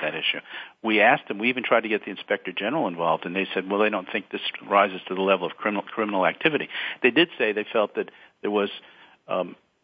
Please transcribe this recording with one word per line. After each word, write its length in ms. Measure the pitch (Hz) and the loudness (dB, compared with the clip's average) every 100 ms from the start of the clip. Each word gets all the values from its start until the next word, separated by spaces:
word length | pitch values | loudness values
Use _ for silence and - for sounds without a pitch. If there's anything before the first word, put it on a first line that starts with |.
that 120 | - | -6
issue. 260 | 156 - - - - - _ | -4 -4 -4 -8 -14 -16 _
We 180 | 110 107 | 0 4
asked 280 | 110 147 - | 6 4 0
them. 100 | 101 | -4
We 100 | 120 | -2
even 160 | 127 | -2
tried 200 | - 120 | 2 2
to 40 | 110 | 2
get 160 | 107 | -2
the 60 | - | -4
Inspector 420 | 95 - 101 92 | -10 -4 -4 -4
General 360 | 87 101 156 107 | -6 -4 -2 -2
involved, 360 | 85 82 80 | 0 0 0
and 100 | 90 | -2
they 120 | 95 92 | -4 -2
said, 160 | 98 92 | -4 -2
"Well, 100 | 101 | 0
they 80 | 107 | 2
don't 180 | 104 90 | 0 -6
think 160 | 107 - | -8 -8
this 140 | 104 - - - | -8 -8 -10 2
rises 320 | 101 101 92 - | 4 4 0 -6
to 60 | |
the 80 | 92 | 0
level 240 | 95 95 85 | 2 2 0
of 100 | - | -4
criminal, 260 | 110 98 | -4 -2
criminal 440 | - - 107 98 85 | -4 -4 -2 2 0
activity." 420 | - 160 147 78 - - - | 2 0 0 -4 -8 -8 0
They 80 | 127 | 4
did 200 | 120 175 - | 4 2 2
say 140 | 110 | 0
they 140 | 104 104 | 0 0
felt 220 | 117 104 | 0 0
that 160 | 110 95 - - _ | -2 -6 -10 -20 _
there 80 | 104 | -2
was, 180 | 104 101 - - - - _ - | 0 0 -4 -18 -20 -20 _ -6
um, 280 | 92 90 - _ _ | -4 -4 -10 _ _